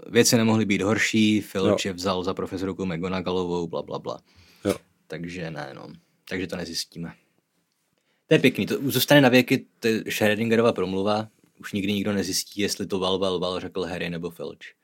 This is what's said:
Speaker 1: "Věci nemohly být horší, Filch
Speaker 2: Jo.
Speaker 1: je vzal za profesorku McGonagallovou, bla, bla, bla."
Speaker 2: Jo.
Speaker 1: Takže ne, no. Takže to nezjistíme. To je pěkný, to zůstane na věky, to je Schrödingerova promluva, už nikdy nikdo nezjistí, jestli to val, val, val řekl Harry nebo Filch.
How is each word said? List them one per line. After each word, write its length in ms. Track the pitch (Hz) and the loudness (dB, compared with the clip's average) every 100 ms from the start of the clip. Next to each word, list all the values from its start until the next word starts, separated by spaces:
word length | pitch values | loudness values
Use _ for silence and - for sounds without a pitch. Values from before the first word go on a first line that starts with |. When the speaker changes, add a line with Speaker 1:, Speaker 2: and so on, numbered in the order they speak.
| - | 0
Speaker 1:
"Věci 300 | 113 117 117 | 4 4 4
nemohly 280 | 113 110 101 | 4 2 2
být 160 | 95 | 2
horší, 600 | 95 107 - 110 107 104 | 2 0 2 4 4 2
Filch 440 | - 98 101 95 101 | 0 -2 2 2 -2
Speaker 2:
Jo. 40 | |
Speaker 1:
je 40 | |
vzal 300 | 87 95 92 | -4 -2 -2
za 100 | 90 | -2
profesorku 520 | 92 92 92 95 90 95 | -4 -6 -6 -6 -4 -4
McGonagallovou, 840 | 82 92 92 87 92 90 87 85 | -4 -4 -4 -2 -2 -2 -2 -4
bla, 140 | 73 | -6
bla, 160 | - 76 | -8 -10
bla." 200 | - 58 _ _ - _ 101 | -10 -12 _ _ -20 _ -4
Speaker 2:
Jo. 100 | 95 _ _ - | -4 _ _ -14
Speaker 1:
Takže 440 | 80 85 90 82 | -10 -10 -10 -10
ne, 200 | 73 69 | -10 -12
no. 140 | - - - _ _ - | -14 -16 -20 _ _ -10
Takže 180 | 95 92 | -8 -6
to 80 | 92 | -8
nezjistíme. 580 | 82 82 - 85 82 - _ _ _ _ _ _ _ _ _ _ - | -8 -8 -10 -10 -12 -14 _ _ _ _ _ _ _ _ _ _ 4
To 60 | |
je 60 | 156 | 6
pěkný, 260 | 127 - 95 | 6 2 -2
to 120 | - 139 | -2 0
zůstane 300 | 127 - 147 | 0 6 8
na 80 | 131 | 8
věky, 360 | 127 123 131 - - | 6 4 0 -2 -4
to 80 | 113 | -2
je 140 | 110 | -2
Schrödingerova 720 | - - 107 107 113 113 117 | -2 0 2 2 2 4 4
promluva, 540 | - 92 95 101 104 110 _ _ - | 2 -2 0 0 -2 -4 _ _ -20
už 140 | - | -6
nikdy 200 | 104 98 | -4 -2
nikdo 200 | 101 104 | -2 -2
nezjistí, 480 | 101 90 92 - 104 | -2 -2 -4 -6 -4
jestli 240 | 98 - 87 | -4 -2 -4
to 140 | 98 | -2
val, 180 | 92 95 | 0 0
val, 200 | 95 90 | 0 -2
val 200 | 90 90 | -2 -4
řekl 240 | 90 95 85 | -6 -6 -6
Harry 240 | 87 87 | -6 -6
nebo 200 | 85 85 | -6 -8
Filch. 280 | - 78 - - _ | -10 -14 -14 -20 _